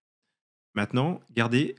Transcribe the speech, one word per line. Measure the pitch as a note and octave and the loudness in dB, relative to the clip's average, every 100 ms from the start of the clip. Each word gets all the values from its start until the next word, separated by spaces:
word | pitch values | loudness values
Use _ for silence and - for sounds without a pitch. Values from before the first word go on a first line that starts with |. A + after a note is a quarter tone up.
| _ _ _ _ _ _ _ | _ _ _ _ _ _ _
maintenant, | G#2 G#2 B2+ D3 F#3 - | -6 -2 0 0 -4 -6
gardez | A#2+ A#2 B2 D3+ | -2 0 2 0